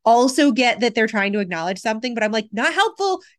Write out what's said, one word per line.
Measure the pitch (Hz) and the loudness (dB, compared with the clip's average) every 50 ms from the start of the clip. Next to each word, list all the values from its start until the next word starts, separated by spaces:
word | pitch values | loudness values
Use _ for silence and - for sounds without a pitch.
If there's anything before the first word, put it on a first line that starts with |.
| - | 2
also | 220 233 240 247 262 262 - 294 285 233 | 4 4 4 4 4 2 2 2 2 2
get | 220 254 240 220 - | 2 2 0 0 0
that | 233 233 - | -2 -2 0
they're | 233 220 | 0 0
trying | 226 226 214 196 202 202 | 0 0 0 -2 0 -2
to | 214 | -2
acknowledge | 202 175 175 165 165 175 196 180 | -4 -4 -4 -4 -4 -4 -6 -4
something, | - 233 220 220 233 254 240 | -4 -4 -4 -4 -6 -6 -4
but | 214 214 | -2 -2
I'm | 214 214 | -2 -2
like, | 220 214 - | -2 -4 -6
"Not | - 208 247 320 320 | -4 -4 -2 -2 0
helpful, | 339 403 453 - - 381 392 370 359 - - _ | 0 0 0 -2 -2 -2 -2 -2 -4 -6 -12 _